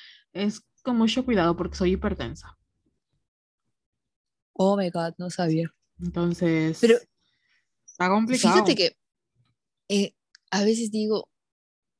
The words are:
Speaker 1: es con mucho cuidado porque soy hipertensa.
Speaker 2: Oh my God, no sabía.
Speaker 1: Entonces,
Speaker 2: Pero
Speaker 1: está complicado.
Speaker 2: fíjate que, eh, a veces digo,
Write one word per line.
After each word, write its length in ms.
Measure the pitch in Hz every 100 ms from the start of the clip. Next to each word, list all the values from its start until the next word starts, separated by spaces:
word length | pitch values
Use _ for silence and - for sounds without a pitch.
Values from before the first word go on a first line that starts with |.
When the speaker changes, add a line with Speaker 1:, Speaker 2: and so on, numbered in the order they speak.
| - - _
Speaker 1:
es 280 | 175 208 208 - _
con 140 | 262 240
mucho 280 | 226 262 254
cuidado 300 | 208 170 170
porque 180 | 170 -
soy 160 | 180
hipertensa. 640 | 190 208 190 120 151 - _ _ _ _ _ _ _ _ _ _ _ _ _ _ _ _ _ _ _ _
Speaker 2:
Oh 220 | - 190 202
my 120 | 185
God, 260 | 175 165 160
no 120 | 180
sabía. 440 | 175 170 160 165 - _ -
Speaker 1:
Entonces, 800 | 175 175 175 170 170 160 160 160
Speaker 2:
Pero 160 | 233 240 - _ _ _ _ _ _ _ _
Speaker 1:
está 220 | - 180
complicado. 560 | 208 226 254 - 370 214
Speaker 2:
fíjate 100 | 254
que, 220 | 175 - _ _ _ _ _ _ _ _ -
eh, 240 | 202 202 - _ _ _
a 120 | -
veces 280 | 202 226 220
digo, 380 | 214 214 208 - _ _ _ _ _ _